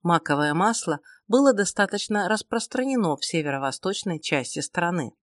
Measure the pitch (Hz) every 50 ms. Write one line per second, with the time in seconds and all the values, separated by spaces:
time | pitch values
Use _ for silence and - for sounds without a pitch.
0 | - 175 170 160 - - 147 143 147 147 147 165 190 220 226 - - - 240 240
1 | _ - - _ _ - 214 262 277 269 240 196 202 - - - 202 - - 202
2 | - - 214 208 196 185 - 208 - _ 226 226 - - - 247 254 269 269 247
3 | 208 165 147 139 - - - 165 147 147 139 135 139 135 131 - - 185 202 -
4 | - 196 170 147 - - 160 139 123 - - 151 143 - - 180 175 170 175 170
5 | 135 104 _ _